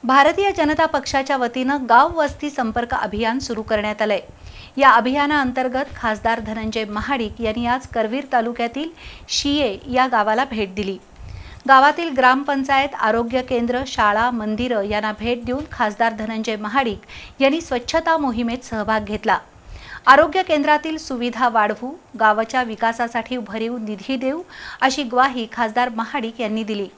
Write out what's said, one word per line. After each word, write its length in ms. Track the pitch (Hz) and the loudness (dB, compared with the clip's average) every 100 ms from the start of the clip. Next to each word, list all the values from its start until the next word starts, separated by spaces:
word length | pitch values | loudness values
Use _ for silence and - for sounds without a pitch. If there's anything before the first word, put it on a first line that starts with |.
भारतीय 460 | 240 269 285 330 392 359 | 6 6 6 4 0 2
जनता 300 | 302 311 320 | 0 2 2
पक्षाच्या 500 | 294 269 277 269 277 | 0 0 -2 0 0
वतीनं 420 | 240 254 254 285 240 | 0 -2 -2 -2 6
गाव 300 | 233 311 339 | 6 6 2
वस्ती 320 | 285 - 294 | 0 -2 -6
संपर्क 440 | 285 226 220 240 | -4 -2 -2 -2
अभियान 440 | - 208 208 226 247 | -4 -4 -2 -2 -2
सुरू 240 | 285 220 | -4 -6
करण्यात 400 | 214 214 208 214 | -2 -2 -2 -2
आलंय. 180 | 214 196 - - - - - - | 0 -2 -4 -20 -20 -20 -12 6
या 140 | 269 | 8
अभियानाअंतर्गत 920 | 233 233 285 285 302 262 254 254 262 285 - | 8 4 0 2 2 0 -2 -2 -2 -6 -4
खासदार 440 | 233 214 226 233 | -4 -2 -2 -2
धनंजय 440 | 214 220 220 220 | -4 -6 -4 -4
महाडिक 560 | 214 208 226 269 214 - | -4 -6 -2 -2 -2 -4
यांनी 260 | 226 220 240 | -4 -2 -2
आज 200 | 262 262 | -2 -2
करवीर 380 | 233 214 254 269 | -4 -2 -2 0
तालुक्यातील 560 | 247 226 233 233 254 330 - - - - | 0 0 -4 -4 -4 -8 -10 -20 -18 -8
शिये 500 | - 285 285 254 190 277 | -4 0 0 0 -2 -2
या 140 | 247 254 | 0 2
गावाला 380 | 233 208 220 | 2 2 0
भेट 300 | 269 226 202 | 0 -4 -6
दिली. 240 | 190 196 185 - - - - - - - | -4 -6 -8 -14 -20 -18 -16 -18 -10 6
गावातील 420 | 262 277 302 339 262 | 8 8 4 -2 4
ग्रामपंचायत, 760 | 247 262 285 277 269 269 277 | 4 4 0 -2 2 2 0
आरोग्य 480 | 277 220 226 233 254 | -2 0 0 0 -4
केंद्र, 380 | 254 247 233 247 269 | -2 -2 0 -2 -2
शाळा, 440 | - 208 208 240 | 0 2 4 0
मंदिरं 520 | 240 214 214 247 226 | 0 -4 -2 -2 -2
यांना 300 | 202 208 214 | -2 -2 -4
भेट 320 | 214 226 240 | -4 -4 -4
देऊन 200 | 240 262 302 | -4 -6 -6
खासदार 400 | - 220 202 226 | -2 -2 2 0
धनंजय 440 | 214 214 220 220 214 | 0 -6 -6 -6 -6
महाडिक 420 | 214 254 247 190 - - - - | -2 -2 -2 -4 -12 -20 -20 0
यांनी 200 | 269 320 | 2 2
स्वच्छता 560 | 330 247 247 320 330 320 | -2 -6 -2 -2 2 0
मोहिमेत 480 | 277 226 233 247 | 0 -2 -4 -6
सहभाग 360 | - 226 208 220 | -8 -6 -2 -2
घेतला. 380 | 214 208 214 180 - - - - - - - | -2 -4 0 0 -2 -20 -20 -18 -16 -2 6
आरोग्य 360 | 277 320 359 | 8 8 2
केंद्रातील 540 | 370 302 285 302 320 311 | 0 0 4 2 2 -8
सुविधा 520 | - 254 240 233 247 | -6 -4 -4 0 2
वाढवू, 420 | 226 208 208 247 320 - 208 | 2 0 -2 -8 -12 -18 0
गावाच्या 420 | 220 214 220 262 | 2 2 0 -2
विकासासाठी 760 | 247 220 226 233 233 233 220 254 | -4 -2 -2 0 -4 -4 -4 -8
भरीव 400 | 202 214 226 240 | -6 -6 -4 -6
निधी 380 | 214 208 - 269 | -8 -8 -6 -4
देऊ, 260 | 262 311 359 - - - | -2 -4 -10 -16 -16 -2
अशी 220 | 269 269 | 0 0
ग्वाही 440 | 254 247 269 247 220 | -2 2 2 0 -8
खासदार 360 | - 226 226 247 | -4 -2 0 -2
महाडिक 520 | 226 226 277 226 226 | -4 -6 -6 -6 -6
यांनी 240 | 220 220 | -4 -4
दिली. 220 | 214 208 196 | -4 -6 -6